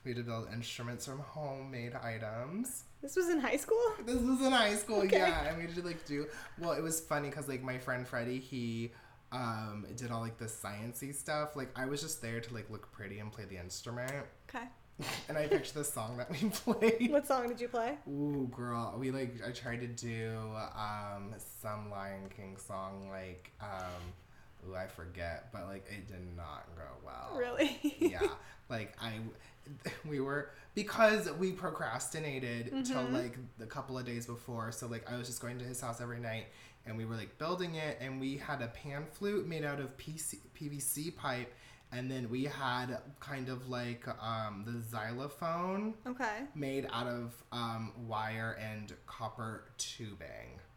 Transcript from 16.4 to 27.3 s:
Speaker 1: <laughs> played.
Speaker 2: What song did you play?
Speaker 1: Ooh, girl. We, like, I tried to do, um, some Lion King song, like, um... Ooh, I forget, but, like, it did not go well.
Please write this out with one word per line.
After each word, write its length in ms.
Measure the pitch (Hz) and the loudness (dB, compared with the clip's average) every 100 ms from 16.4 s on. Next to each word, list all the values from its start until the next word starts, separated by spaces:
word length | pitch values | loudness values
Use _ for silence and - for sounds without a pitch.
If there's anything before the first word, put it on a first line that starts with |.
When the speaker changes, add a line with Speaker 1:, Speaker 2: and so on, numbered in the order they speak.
| 208 | 2
Speaker 1:
<laughs> 20 | |
played. 640 | - - 226 220 226 240 | 2 2 8 8 8 6
Speaker 2:
What 120 | 294 285 | 6 6
song 200 | 262 240 | 4 4
did 120 | 233 | -2
you 80 | 240 | 0
play? 300 | 240 226 294 - | 2 2 0 -4
Speaker 1:
Ooh, 400 | 143 147 143 127 | 0 2 2 0
girl. 460 | 120 123 117 113 104 | 0 -2 0 0 0
We, 140 | 131 | 0
like, 220 | 135 127 117 120 | 2 0 -2 -4
I 60 | |
tried 280 | 120 123 117 | -4 -2 -2
to 60 | 120 | -2
do, 500 | 117 120 113 113 113 110 107 107 | -2 -2 0 0 -2 -2 -4 -4
um, 600 | - 104 104 101 101 101 107 - - | -2 -2 -2 -2 -4 -6 -8 -10 -6
some 260 | 110 107 104 | -4 -2 -4
Lion 380 | 101 98 98 98 | -4 -4 -4 -6
King 220 | - 95 95 | -8 -10 -10
song, 520 | - 98 95 98 98 | -6 -4 -4 -6 -6
like, 420 | 95 92 85 - - | -6 -6 -10 -14 -12
um... 420 | 104 95 92 87 87 87 - - - - 92 | -6 -4 -4 -6 -8 -10 -16 -20 -20 -14 -8
Ooh, 60 | |
I 140 | 92 95 | -6 -6
forget, 640 | - 85 85 85 82 - | -6 -10 -4 -4 -4 -8
but, 140 | 104 92 | -8 -6
like, 200 | 98 95 | -8 -8
it 200 | 101 90 | -10 -8
did 280 | 92 90 87 | -8 -8 -8
not 300 | 78 69 - 82 | -8 -8 -10 -10
go 60 | 69 64 | -10 -10
well. 280 | 67 62 - | -10 -8 -4